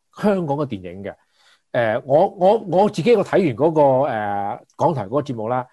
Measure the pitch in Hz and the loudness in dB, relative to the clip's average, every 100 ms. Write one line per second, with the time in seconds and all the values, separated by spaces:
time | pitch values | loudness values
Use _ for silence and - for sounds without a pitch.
0 | _ - 208 190 156 139 139 98 90 95 | _ -4 0 0 -2 -4 -6 -8 -12 -14
1 | 98 - _ _ _ _ _ 127 113 117 | -14 -14 _ _ _ _ _ -2 0 -2
2 | 135 147 202 202 185 220 202 175 208 190 | 2 2 2 2 2 2 0 0 2 2
3 | 156 214 160 170 170 107 160 156 139 131 | 2 2 2 0 0 2 0 4 4 4
4 | 147 110 104 101 101 120 _ - 147 135 | 0 -2 -4 -4 -4 -8 _ -2 0 0
5 | 98 143 - 113 110 127 123 | -2 -4 -4 -6 -4 -4 -6